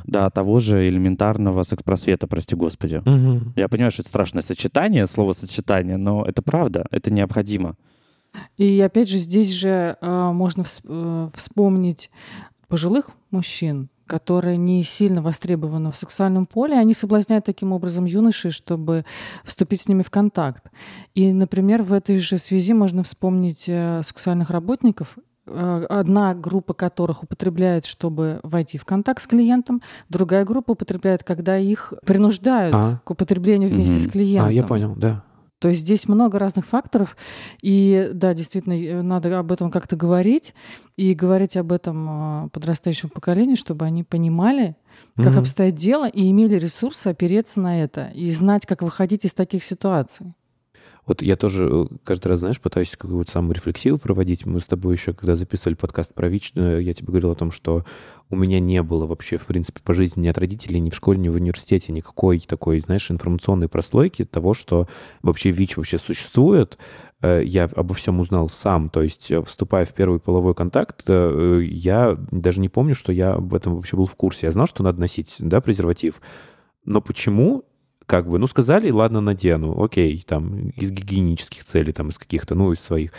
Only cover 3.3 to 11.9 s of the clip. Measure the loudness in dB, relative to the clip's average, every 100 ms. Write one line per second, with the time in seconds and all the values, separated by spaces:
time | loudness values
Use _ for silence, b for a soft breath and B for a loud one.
3.3 | 0 -2 -2 -2 0 0 -2 -4 -2 -2
4.3 | -2 -6 -4 -2 0 2 2 2 2 0
5.3 | 0 -6 -6 -2 0 0 -2 0 -2 -2
6.3 | -4 0 0 0 -2 -4 -4 0 0 0
7.3 | -2 -2 -2 -4 -8 B B B B B
8.3 | B B 0 2 4 4 2 2 0 0
9.3 | 2 2 0 -2 0 -2 -4 -4 -2 0
10.3 | 0 0 -2 -6 -8 -12 -8 -6 -4 -6
11.3 | -10 -6 2 2 4 0